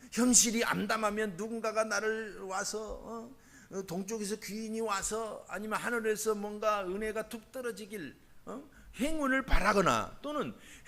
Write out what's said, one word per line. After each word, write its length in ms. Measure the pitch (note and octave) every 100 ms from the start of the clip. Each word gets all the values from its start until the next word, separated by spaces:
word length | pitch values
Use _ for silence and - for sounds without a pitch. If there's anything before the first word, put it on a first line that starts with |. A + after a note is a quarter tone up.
| B3+
현실이 500 | - B3 A#3+ A#3 A3+
암담하면 760 | F#3+ E3+ G3+ A3 G#3+ G#3 A3 E3+
누군가가 460 | A3 A3+ A3 G#3+
나를 600 | A3 G3+ A3 A3 A3 F3+
와서, 580 | F#3+ F#3 G3 G#3+ G#3+ G3
어, 340 | - A3+ A#3 C4+ - - -
어, 100 | F#3+ F#3+
동쪽에서 500 | F3 F#3+ A3+ G3+ G#3+
귀인이 440 | - G#3 A3 A3
와서 640 | A3 G3 - G#3+ A3 - -
아니면 320 | F#3 G#3+ G#3
하늘에서 560 | G3 A#3+ A3 G#3+ A3 G#3+
뭔가 500 | G#3 G#3 G#3+ G#3 F#3
은혜가 420 | F#3+ A3 G#3+ G#3+
툭 220 | A#3 -
떨어지길, 640 | C4 A#3+ G3 G#3+ G#3 C#3 - - -
어, 180 | - A3 D4 - - -
행운을 460 | C#4 D#4+ C4+ C4 C4
바라거나 720 | - F#3+ G3+ E3 A#2 G2+ -
또는 320 | C#4+ D4+ D#3+ - - -